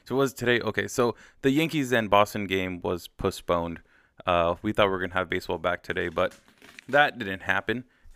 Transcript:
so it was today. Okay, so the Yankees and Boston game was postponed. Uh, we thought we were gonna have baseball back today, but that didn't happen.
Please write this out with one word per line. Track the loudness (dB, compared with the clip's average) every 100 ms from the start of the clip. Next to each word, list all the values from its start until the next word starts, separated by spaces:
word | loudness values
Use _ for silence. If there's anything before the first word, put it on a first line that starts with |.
so | -4
it | 0
was | 0
today. | 0 0 2
Okay, | 0 -4 -2
so | 0 0 0 -10 _
the | 0
Yankees | 2 2 0 0
and | 0 4
Boston | 4 4 0 -2
game | -2 -2 -4
was | -4 -4 -6
postponed. | -4 -4 -2 -2 -2 -2 -8 _ _ _ -8 0
Uh, | 2 2 0
we | -2
thought | 2 2
we |
were | 2
gonna | -2
have | -2 -2
baseball | -4 -4 -4
back | -2 -4
today, | -4 -4 -4
but | -2 -2 -4 _ _ -20 -20 -2
that | 2 2 0
didn't | -8 -6
happen. | -4 -2 -2 -4 -6 _ -20